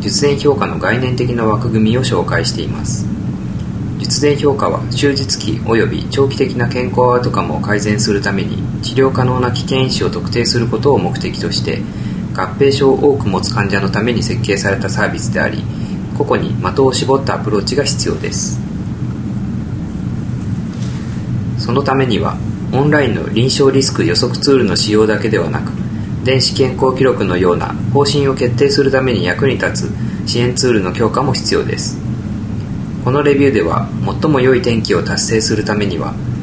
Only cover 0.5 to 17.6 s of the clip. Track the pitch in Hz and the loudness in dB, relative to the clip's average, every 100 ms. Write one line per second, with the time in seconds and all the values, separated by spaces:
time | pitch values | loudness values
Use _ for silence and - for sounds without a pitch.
0.5 | 131 95 80 92 120 127 123 123 120 110 | 2 0 -2 0 0 0 0 0 0 0
1.5 | 104 117 113 107 120 - 90 - 85 82 | 0 0 2 2 2 2 0 0 0 -2
2.5 | - 76 - - - - - - - - | -2 -4 -4 -4 -2 -4 -4 -4 -4 -4
3.5 | - - - - - - - 147 139 143 | -6 -6 -4 -4 -4 -2 2 2 2 2
4.5 | 131 90 - - - 143 139 101 - - | 2 0 -2 -2 0 0 0 -2 -2 -2
5.5 | - - 113 110 - - 135 139 - 131 | -2 0 2 2 -2 -2 0 2 2 -2
6.5 | 123 123 123 127 123 123 123 123 - 85 | 0 -2 -2 -2 2 4 2 0 -2 -2
7.5 | 78 101 104 104 104 - 101 101 98 82 | -2 0 0 0 0 0 0 0 -2 -2
8.5 | - - - - 131 135 131 127 127 123 | -4 -4 -4 -2 2 2 2 2 2 0
9.5 | - - 131 131 - 92 - 92 120 104 | -2 0 0 0 0 -2 -2 -2 0 0
10.5 | 120 113 107 143 120 87 - 92 - - | 0 0 2 4 4 2 -2 -4 -4 -2
11.5 | - - - - - - - - - 95 | -2 -2 -4 -4 -6 -6 -4 -4 -4 -2
12.5 | - 139 135 135 - 147 131 101 92 - | 2 4 4 4 4 4 2 0 0 0
13.5 | - 98 98 95 101 117 110 - - - | 0 0 0 0 0 0 0 0 -2 0
14.5 | 98 101 98 98 - 98 - - - 71 | 0 0 0 -2 0 -2 -2 -2 0 -2
15.5 | - - - - - - - - 127 - | -2 -6 -6 -6 -6 -4 -2 0 0 0
16.5 | 123 92 101 131 - - 135 - 87 104 | -2 -2 2 2 2 2 2 0 -2 -2
17.5 | 104 | 0